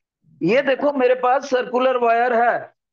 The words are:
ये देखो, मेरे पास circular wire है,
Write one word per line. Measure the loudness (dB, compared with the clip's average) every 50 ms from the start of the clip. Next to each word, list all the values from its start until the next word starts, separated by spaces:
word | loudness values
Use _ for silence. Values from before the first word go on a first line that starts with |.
| _ _ _ _ _ _ _ -4
ये | -2 0 2 2
देखो, | 2 0 -2 0 -2 -2 0
मेरे | 2 2 2 2
पास | 2 0 0 0 0 -2 -2
circular | -4 -4 -2 -2 -2 0 0 0 0
wire | 0 0 2 2 2 0 0 0
है, | 0 2 0 0 -2 -4 -12 _ _ _ _